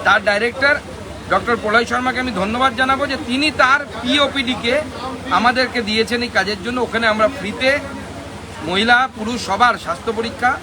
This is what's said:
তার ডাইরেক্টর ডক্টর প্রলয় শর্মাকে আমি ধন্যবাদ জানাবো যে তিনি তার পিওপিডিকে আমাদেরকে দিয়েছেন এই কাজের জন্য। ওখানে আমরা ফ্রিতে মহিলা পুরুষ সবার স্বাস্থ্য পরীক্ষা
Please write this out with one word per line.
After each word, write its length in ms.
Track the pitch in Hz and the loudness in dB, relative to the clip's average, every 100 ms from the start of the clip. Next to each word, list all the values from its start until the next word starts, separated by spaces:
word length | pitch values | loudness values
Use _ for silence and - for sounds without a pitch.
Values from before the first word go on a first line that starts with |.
তার 200 | - 208 | 4 2
ডাইরেক্টর 520 | 202 202 233 240 277 285 - - - - - | 4 0 0 2 2 2 -2 -12 -12 -12 0
ডক্টর 280 | 185 214 233 | 0 2 -2
প্রলয় 240 | 214 220 240 | 2 2 2
শর্মাকে 340 | 240 254 247 | 0 0 -2
আমি 120 | 254 | -2
ধন্যবাদ 440 | 196 196 233 262 233 | -2 -2 2 2 2
জানাবো 320 | 262 269 277 | 0 2 0
যে 100 | 269 233 | -2 -2
তিনি 240 | 254 302 | 0 0
তার 280 | 302 262 277 285 - | 2 4 4 0 -6
পিওপিডিকে 800 | 247 285 277 277 247 254 233 269 302 - - - - | 0 2 2 0 -2 -2 0 0 -2 -8 -8 -8 0
আমাদেরকে 500 | 180 226 247 254 269 | 2 4 2 0 -2
দিয়েছেন 400 | 208 220 226 240 | -2 0 0 0
এই 80 | 240 | 0
কাজের 300 | 208 190 208 | 0 0 -2
জন্য। 180 | 233 247 | -4 -4
ওখানে 260 | 226 226 233 | -2 0 0
আমরা 200 | 214 214 | 4 2
ফ্রিতে 520 | - 190 233 262 285 277 - - - - - - - 156 | 0 -6 0 0 0 -2 -10 -12 -12 -12 -14 -14 -10 -2
মহিলা 440 | 185 226 240 262 247 | 0 4 4 4 -2
পুরুষ 300 | 214 247 - | -6 -4 -2
সবার 280 | 196 240 196 | 2 4 2
স্বাস্থ্য 360 | 160 170 - | -4 -6 -4
পরীক্ষা 440 | 214 226 202 247 277 | -4 -4 0 0 0